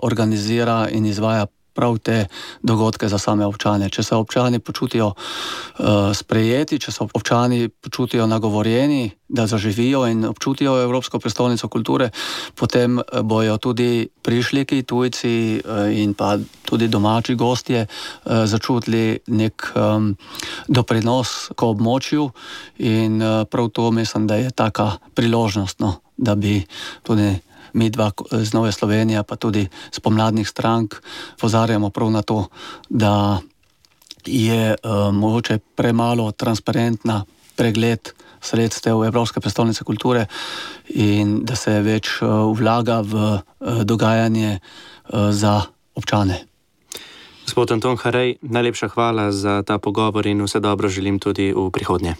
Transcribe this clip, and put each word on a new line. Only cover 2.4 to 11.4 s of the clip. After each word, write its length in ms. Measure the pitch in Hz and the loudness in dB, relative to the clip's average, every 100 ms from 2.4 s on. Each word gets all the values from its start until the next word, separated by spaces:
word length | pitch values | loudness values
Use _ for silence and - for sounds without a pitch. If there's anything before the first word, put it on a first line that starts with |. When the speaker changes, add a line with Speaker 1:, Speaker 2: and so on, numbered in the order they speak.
| - - | -16 -4
Speaker 1:
dogodke 460 | - 110 110 110 107 | 0 2 2 0 -2
za 100 | 101 | 0
same 240 | - 104 101 | 0 0 0
občane. 400 | 101 107 104 98 | 0 0 0 0
Če 120 | - | -2
se 140 | 110 113 | 0 0
občani 400 | 110 127 123 120 | 0 0 2 0
počutijo, 540 | - - 117 117 107 | -4 -6 -2 0 0
eh, 960 | - - - - - - - 107 104 101 | -2 -10 -10 -10 -10 -12 -2 2 4 2
sprejeti, 680 | 104 - 107 113 127 156 143 | 0 0 2 4 2 0 -2
če 100 | - | -4
se 140 | - 107 | -6 -4
občani 640 | 120 - 120 123 123 117 | -4 0 2 4 2 0
počutijo 580 | - - - 123 120 110 | -4 -10 -4 -2 2 2
nagovorjeni, 840 | 110 107 104 110 117 143 143 113 - _ | 2 0 2 2 2 2 2 -2 -8 _
da 180 | - 110 | -2 0
zaživijo 600 | 110 107 101 123 135 123 | 0 0 0 2 2 2
in 140 | 113 110 | 0 -2
občutijo 480 | 110 135 131 139 131 | -2 -4 0 2 2
Evropsko 360 | 123 127 - 117 | 2 0 -2 -4
prestolnico 460 | 117 - | -4 -2